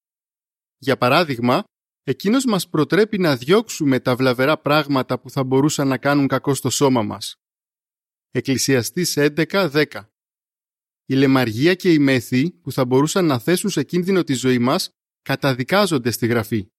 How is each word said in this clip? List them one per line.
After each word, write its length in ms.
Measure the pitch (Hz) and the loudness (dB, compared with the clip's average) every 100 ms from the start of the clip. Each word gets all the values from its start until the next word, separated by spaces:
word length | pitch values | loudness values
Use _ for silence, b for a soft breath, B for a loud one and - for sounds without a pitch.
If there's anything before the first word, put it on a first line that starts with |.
| _ _ _ _ _ _ _ _ | _ _ _ _ _ _ _ _
Για 200 | 131 123 | -2 0
παράδειγμα, 680 | 127 147 160 120 120 143 208 _ _ _ | 2 2 0 -2 0 0 -2 _ _ _
εκείνος 420 | - 131 190 254 262 | -8 -4 0 0 0
μας 240 | 196 - | -2 -2
προτρέπει 480 | 156 139 170 214 202 | -2 0 2 0 0
να 180 | 175 131 | 0 0
διώξουμε 640 | 123 202 240 - 147 127 | 2 0 0 -4 0 0
τα 160 | 131 123 | 0 0
βλαβερά 420 | 131 120 131 156 | 0 2 0 0
πράγματα 640 | - 151 143 139 123 127 | 0 0 0 -2 -2 -6
που 100 | 135 | -6
θα 140 | 139 | -6
μπορούσαν 440 | 131 131 147 - 139 | 0 2 2 0 -2
να 100 | 127 | -2
κάνουν 300 | 143 143 139 | 0 0 2
κακό 260 | 131 - | 0 -2
στο 160 | 135 131 | -2 -2
σώμα 340 | - 143 127 | 0 2 2
μας. 320 | 104 98 - - _ _ _ _ _ _ _ _ _ | -2 -6 -12 -16 _ _ _ _ _ _ _ _ _
Εκκλησιαστής 880 | 127 - 131 - 135 110 - 175 - | -6 -2 -2 2 0 0 -4 -4 0
έντεκα 520 | 147 147 156 196 180 | 0 0 -2 0 0
δέκα. 400 | 143 143 107 101 _ _ _ _ _ _ _ _ _ - | 0 -2 -4 -16 _ _ _ _ _ _ _ _ _ -4
Η 80 | |
λαιμαργία 640 | 131 139 135 123 107 156 185 | 2 4 4 2 0 0 2
και 180 | 185 | 2
η 60 | 160 | 4
μέθη, 520 | 139 131 - 127 160 | 4 2 0 -2 -2
που 200 | - - | -4 -10
θα 140 | 131 127 | -4 0
μπορούσαν 400 | 127 156 202 175 | 2 2 0 0
να 140 | 127 | 0
θέσουν 300 | - 175 202 | 0 -2 -2
σε 140 | 165 | -4
κίνδυνο 400 | 139 175 180 190 | -4 -4 0 0
τη 100 | 160 | 0
ζωή 260 | 131 127 123 | -2 0 0
μας, 300 | 120 170 - _ _ _ | 2 0 -4 _ _ _
καταδικάζονται 880 | - 135 143 127 127 190 202 151 120 | -8 -4 -2 -2 0 0 2 0 -2
στη 160 | 110 113 | -2 0
Γραφή. 400 | 117 107 113 95 | 0 -2 -4 -6